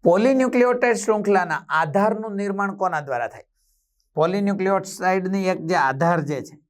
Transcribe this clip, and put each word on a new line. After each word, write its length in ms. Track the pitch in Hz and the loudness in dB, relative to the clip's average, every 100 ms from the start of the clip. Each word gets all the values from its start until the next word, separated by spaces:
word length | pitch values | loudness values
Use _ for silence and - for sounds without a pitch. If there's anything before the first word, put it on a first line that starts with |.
પોલીન્યુક્લિયોટાઇડ 920 | - 180 233 262 254 247 247 247 247 214 | 4 4 4 2 2 2 2 2 0 0
શૃંખલાના 680 | - 214 202 196 175 151 - | 0 0 2 2 2 -6 -2
આધારનું 680 | 156 160 196 208 220 220 196 | -2 0 0 0 0 -6 -6
નિર્માણ 400 | 202 196 196 196 | -4 -2 -4 -2
કોના 240 | 190 160 | -4 -4
દ્વારા 280 | 139 123 113 | -4 -6 -6
થાય? 160 | - - _ _ _ _ _ _ | -10 -20 _ _ _ _ _ _
પોલીન્યુક્લિયોટાઇડની 1300 | - 160 196 202 196 190 190 190 - 185 190 185 196 185 | -2 0 2 -2 0 0 0 -2 -4 0 0 0 -2 0
એક 120 | 185 | -2
જે 160 | 160 | 0
આધાર 460 | 175 139 135 170 170 | 0 0 0 0 0
જે 220 | 147 139 | -2 -6
છે 160 | - - | -8 -20